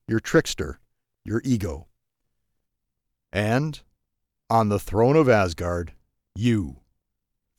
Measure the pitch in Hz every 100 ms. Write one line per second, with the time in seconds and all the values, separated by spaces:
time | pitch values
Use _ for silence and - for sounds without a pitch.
0 | - 113 - 165 - - 78 - _ _
1 | _ _ - 113 139 117 98 69 - _
2 | _ _ _ _ _ _ _ _ _ _
3 | _ _ _ 98 104 131 156 143 - _
4 | _ _ _ _ - 113 107 104 - 104
5 | 120 156 131 107 92 80 87 87 85 -
6 | _ _ _ - 120 107 73 67 _ _
7 | _ _ _ _ _